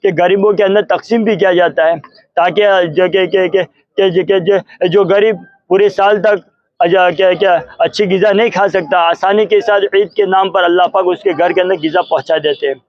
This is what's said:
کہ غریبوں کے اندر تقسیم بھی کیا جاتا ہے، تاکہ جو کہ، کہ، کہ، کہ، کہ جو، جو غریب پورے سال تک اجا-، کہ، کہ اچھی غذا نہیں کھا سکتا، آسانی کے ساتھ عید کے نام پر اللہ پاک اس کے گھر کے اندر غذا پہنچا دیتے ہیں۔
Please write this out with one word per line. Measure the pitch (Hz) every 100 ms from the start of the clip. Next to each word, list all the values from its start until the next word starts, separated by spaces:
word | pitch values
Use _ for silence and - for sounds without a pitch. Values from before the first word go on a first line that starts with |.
کہ | 196 165
غریبوں | 180 196 208
کے | 202
اندر | 196 202
تقسیم | 208 180 - 233
بھی | 220 202
کیا | 196
جاتا | 180 175 - 160
ہے، | 165 - _ _ -
تاکہ | 175 175 208 190 175 151
جو | 180
کہ، | 190 180
کہ، | 190 185
کہ، | 185 175 _ _ -
کہ، | 196 175
کہ | 170 196
جو، | 175 196 - - 180
جو | 185
غریب | 180 196 214 196 - _ _
پورے | 190 202
سال | 196 196 214
تک | 208 208 _ _ _ _
اجا-، | 175 190 180 165
کہ، | 190
کہ | 175 196 170 - -
اچھی | 170 - 208 190
غذا | 208
نہیں | 202 233
کھا | 185 202
سکتا، | 190 160 180
آسانی | 170 170 190 202 208
کے | 208
ساتھ | 196 202 202
عید | 196 202
کے | - 196
نام | 190 190
پر | 180
اللہ | 175 175 175
پاک | 196 180
اس | 180
کے | 202 160
گھر | 175
کے | 180
اندر | 180 185
غذا | 156 170
پہنچا | 170 160 - 160
دیتے | 151 143 143
ہیں۔ | 131